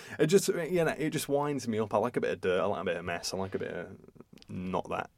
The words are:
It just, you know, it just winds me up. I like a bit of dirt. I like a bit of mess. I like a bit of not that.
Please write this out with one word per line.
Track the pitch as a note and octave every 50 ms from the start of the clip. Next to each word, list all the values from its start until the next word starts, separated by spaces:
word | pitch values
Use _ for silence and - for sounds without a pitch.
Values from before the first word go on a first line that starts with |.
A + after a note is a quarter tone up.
| - - - -
It | D#3
just, | D3+ G3 G3 - G3
you | - F3 E3 C#3+ F3+ F3 D#3+
know, | D3 - -
it | D#3 D#3
just | - D3 - -
winds | C#3 C#3+ D3 D3 C#3+ C3 A2+ A#2
me | G#2+ G#2+
up. | A2 G2+ A#2
I | G#2
like | A2 B2 -
a | -
bit | - -
of | F#2+ -
dirt. | - F#2 F2+ F2+
I | F2
like | G2+ G2+ E2
a | F#2+
bit | F#2 E2+
of | F2 F2
mess. | F2+ E2+ E2 - -
I | -
like | F#2+ F#2+ F#2+ -
a | F#2
bit | - -
of | E2+ F2 E2+ F#2 - - - - - - - _ - - - -
not | G#2 F#2+ F#2 F#2 F#2 - - -
that. | F2 F#2+ - - _